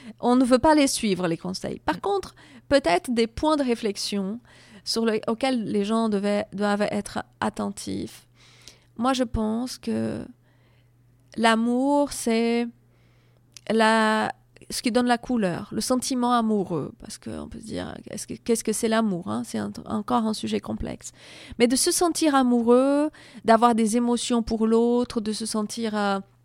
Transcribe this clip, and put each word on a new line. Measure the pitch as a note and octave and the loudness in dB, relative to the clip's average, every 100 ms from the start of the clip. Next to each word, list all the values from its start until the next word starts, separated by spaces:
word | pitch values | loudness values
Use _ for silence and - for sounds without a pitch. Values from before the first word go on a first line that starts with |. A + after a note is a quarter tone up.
| A3+ - | -20 -4
on | A#3+ B3 | 2 4
ne | B3 | 6
veut | B3 | 6
pas | D#4 D4+ | 6 6
les | C#4 | 4
suivre, | - G#3+ F3+ F3+ | 2 -2 0 0
les | E3 | -2
conseils. | F3+ F#3 - - | -6 -8 -8 -6
Par | - F3 | -4 -4
contre, | G4 G4+ - - - - - | -2 -2 -4 -18 -20 -12 2
peut-être | C#4 D#4+ F4+ C4 | 2 4 0 0
des | A#3 A3+ | 0 0
points | - D#4 D#4 | 0 0 2
de | |
réflexion | B3+ A#3 G#3+ G3+ - G3+ F#3+ A#3 _ - - G#3 | 0 0 -2 -4 -4 -4 -4 -8 _ -20 -20 -16
sur | - A3+ | -6 -2
le, | A3+ A3 - | 0 0 -2
auxquels | A3+ C4+ B3 | -2 0 -2
les | F#3+ G#3 | -2 -2
gens | G3+ A3+ A3+ | 0 0 0
devaient, | G3+ G3+ G#3 G#3 | 0 0 -2 -4
doivent | F#3+ G#3 G#3 G#3 | -4 -2 0 0
être | G#3 - - - - | -2 -6 -10 -10 -6
attentifs. | G#3+ G#3 G#3 - - F#3+ - - _ _ - - - - _ - | -6 -4 -8 -8 -8 -8 -8 -14 _ _ -20 -20 -20 -20 _ -4
Moi, | B3 | -2
je | B3+ | 0
pense | A#3+ A3+ G#3+ A3 B3+ - | -2 -2 -2 -2 -6 -8
que | A#3 A3+ A3+ A3 - - _ _ _ _ _ _ _ _ _ - | -6 -4 -4 -6 -10 -18 _ _ _ _ _ _ _ _ _ 0
l'amour, | A3+ A3+ A#3+ B3 C#4 C#4+ C#4+ | 2 2 2 2 2 2 0
c'est | - A#3+ A3+ A#3 A#3 A#3+ - _ _ _ _ _ _ _ - - | -2 0 2 2 0 -2 -8 _ _ _ _ _ _ _ -16 -2
la, | A3 A3 A3 G#3+ G#3+ G#3+ - _ - - | 2 4 4 2 2 -2 -6 _ -20 -10
ce | - | -4
qui | B3 | 0
donne | A#3 B3 | 0 2
la | A#3+ | 0
couleur, | - B3 F#3 E3 G3+ | 0 0 0 -2 -6
le | A3+ | -6
sentiment | G#3+ B3+ - B3+ A#3+ | -2 -2 0 -2 2
amoureux, | B3 A3 G#3+ F3+ D#3+ - - | 2 2 0 0 -4 -6 -12
parce | - - | -18 -16
qu'on | A3+ - - | -12 -12 -12
peut | - | -14
se | A3 | -10
dire, | - - - - | -10 -10 -12 -14
est-ce | - - | -12 -12
que, | |
qu'est-ce | B3 - A3+ | -10 -2 -2
que | - | 0
c'est | G#3 A3+ | -2 0
l'amour, | A3 A3 E3+ G3+ | 0 0 -2 -4
hein ? | A3 A#3 | -6 -6
C'est | A3+ | -8
un, | G#3+ - - | -8 -10 -8
encore | A3 - A#3+ A3 | -6 -2 -2 0
un | |
sujet | G#3+ A3 G#3+ | -4 -4 -6
complexe. | - A3 - - - - - - - - | -6 -8 -8 -10 -14 -18 -20 -20 -10 0
Mais | A#3 | 2
de | C4 | 4
se | F4 | 0
sentir | - F4 - D#4+ | 2 0 2 2
amoureux, | C4+ B3 A#3+ A#3 B3 C4+ C#4+ D4+ - - A3 - | 4 4 2 6 6 6 2 0 -4 -20 -6 4
d'avoir | A3+ A#3+ A3+ | 6 6 4
des | A3 A#3+ | 2 2
émotions | A#3+ A#3+ - A#3+ | 0 0 0 0
pour | A3 A3 A3 | 0 0 4
l'autre, | A3+ A#3 A#3+ B3 A#3+ | 4 4 2 0 -4
de | G#3+ | -4
se | G#3 A3 | -6 -4
sentir, | A3 G#3 A#3 A3+ G#3 | -4 -4 -6 -4 -2
euh, | G3+ G3 - _ | -2 -2 -6 _